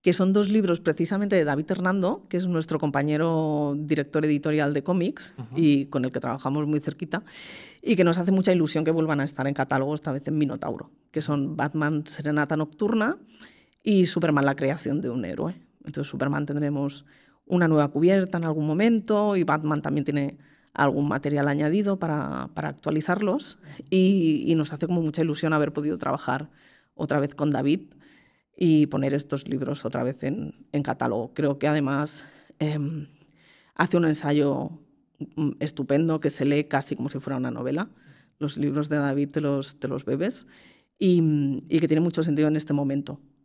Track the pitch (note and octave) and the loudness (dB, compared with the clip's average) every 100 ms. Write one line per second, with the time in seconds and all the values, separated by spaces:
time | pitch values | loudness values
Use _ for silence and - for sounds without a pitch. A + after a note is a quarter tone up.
0 | - F3 F#3+ G3 G3+ G#3+ G3 E3+ - D#3 | 2 4 4 4 4 2 2 2 0 0
1 | E3 G3 G#3 F#3+ D3+ C#3 D#3 F#3 F3+ G3 | 0 0 2 2 2 0 -2 -2 0 2
2 | F3+ E4+ - F3+ F#3 E3+ D#3+ D#3 D3+ C#3 | 0 -2 -4 -4 0 -2 0 -2 0 0
3 | D3 D3+ E3 D#3+ D#3 D3+ D3 C#3+ D3+ D3+ | 0 2 2 2 0 0 0 -2 -2 -2
4 | C#3+ D#3 D3+ D3 D3+ D3+ C#3+ D3 C#3 F#3 | 0 0 2 0 2 0 2 0 0 0
5 | F3 - - - A#2 C3 D#3+ C#3+ C#3 C#3 | 0 -4 -12 -12 -8 2 4 4 2 -2
6 | B2+ B2+ B2+ C3 C3+ C#3+ D3 D3+ D3 D3 | -2 -2 -4 -4 -2 -2 0 -2 -2 -8
7 | D#3+ E3 - - - - - - D#4 G3 | -6 -6 -8 -18 -18 -18 -20 -12 0 4
8 | F3 E3+ F3 F#3+ F#3 F3+ D#3 E3 D#3+ E3 | 4 4 2 4 4 4 2 2 0 0
9 | D#3+ D3 C#3 - C3+ C#3 C3+ C3+ C3+ D3+ | 0 0 -2 -4 -4 -2 0 0 -2 -4
10 | D#3+ C3+ C#3 D3+ D3 - - A2+ - _ | -4 -6 -4 0 0 -2 -8 -8 -12 _
11 | _ - D3 D3 C#3 D#3 C#3+ D#3 D3+ D#3 | _ -6 -2 -2 -2 -2 -2 -2 -2 -2
12 | D3+ - D3+ D3+ D3 D#3 D3+ - G#3 A3+ | -6 -8 -2 -2 0 -2 -4 -2 -2 0
13 | G#3+ F4+ - _ - _ _ _ - G3+ | 0 -4 -10 _ -20 _ _ _ 2 4
14 | F3 - E3 D3 C#3 C#3 C3+ D3 C#3+ D3 | 4 2 2 2 2 2 -2 -2 -4 -4
15 | D#3 B2 F#2 F2+ D#3+ F#3 _ _ - C#3+ | -2 -4 -6 -4 -6 -6 _ _ -14 -8
16 | C#3+ C#3 C3+ D3 D3 D3 D3 C#3+ C#3 C#3 | -8 -4 -2 -2 -4 -2 -2 -2 -4 -8
17 | - _ _ _ _ F3+ E3+ D#3 C#3+ C#3+ | -20 _ _ _ _ 2 4 4 4 4
18 | E3+ G3 F#3 F3+ E3 D#3 D3+ D#3 A3 A3+ | 4 4 2 -2 -2 0 0 2 4 2
19 | - G#3+ G#3 G3 E3+ D3+ D#3 D3+ D3 C#3+ | 2 2 2 2 2 0 0 -2 0 -2
20 | C#3 D3 C#3 - - _ _ - C#3+ C#3+ | 0 0 -2 -6 -20 _ _ 0 2 2
21 | C#3+ C#3 C#3+ D3 C#3+ C#3+ D3+ F#3 G3+ G3 | 0 0 -2 0 0 0 0 2 0 0
22 | E3+ D3+ C#3 B1+ C2 - D3+ C#3 - D#3 | -2 -2 -4 -6 -8 -8 -8 -6 -4 -2
23 | D#3 F3+ G#3 A#3 - - - - - F#3 | 0 -2 0 -2 -4 -16 -20 -20 0 4
24 | F#3 G3 E3 D3+ - E3 D3 D3 E3+ F3 | 6 6 4 2 2 2 0 -4 -2 0
25 | D#3+ D3+ D#3+ D3+ D#3+ D#3 C#3+ - D3 - | 0 0 -2 0 0 2 0 0 -4 -2
26 | C#3 C3+ - C3 D3+ _ _ _ _ _ | -4 -4 -2 -4 -4 _ _ _ _ _
27 | D3+ D3 C#3+ C#3+ D3+ C3+ C3+ D#3 - - | -2 0 0 -2 0 0 2 0 -4 -20
28 | - _ _ _ _ - E3+ D#3 D3 C#3+ | -20 _ _ _ _ -2 4 4 4 2
29 | C3+ C#3+ C#3+ C#3 - C3+ C3 C#3+ - C3+ | 0 -2 -2 -6 -4 -4 -4 -4 -4 -2
30 | B2 C3+ C#3 C#3+ D3 - - D3 C#3 B2+ | -4 -4 -6 -6 -8 -12 -6 -4 -4 -2
31 | B2 A2 A#2+ - C#3+ C#3+ C#3+ D3+ C#3 C#3 | -2 -2 -4 -2 -2 0 0 2 0 -2
32 | D3 - - - _ - D3+ D3+ D3 D#3+ | -4 -8 -16 -20 _ -4 -4 -2 -4 -6
33 | D3 _ _ _ _ _ _ - D#3+ F3 | -10 _ _ _ _ _ _ -2 2 4
34 | E3 D3+ D3 D3 C#3+ C#3 D#3 E3 - _ | 4 2 2 2 2 0 -4 -10 -20 _
35 | _ _ - - D3 - D3+ - C3+ C#3+ | _ _ -12 -4 -4 -2 -6 -4 0 2
36 | E3 D#3+ D3 - C#3 C#3+ D3 C#3 C3+ C#3 | 2 0 -2 0 0 0 0 -2 -4 -6
37 | C#3 C3 C#3 C3+ B2+ B2 B2+ C#3+ G#3 - | -6 -6 -6 -4 -4 -4 -4 -4 -6 -10
38 | - - _ _ D3 - C#3+ C#3+ D3 D3 | -20 -20 _ _ -8 -2 -2 -2 -2 -2
39 | C#3+ C#3 C#3+ D3 D3 C#3 C3+ - - C#3+ | 0 -2 -2 -2 -2 -2 -4 -8 -6 -6
40 | - C3+ F#3 - - - - _ _ _ | -4 -2 -2 -6 -16 -20 -20 _ _ _
41 | F#3 F3+ D#3+ D3+ C#3 C3 - D3+ D#3+ D#3 | 4 6 4 4 0 -2 -2 0 2 2
42 | E3+ E3 E3 D3 D3+ D3+ D3+ D3 C#3 C#3 | 2 0 0 2 2 0 -2 -2 0 -4
43 | C#3 C#3+ - _ | -6 -12 -18 _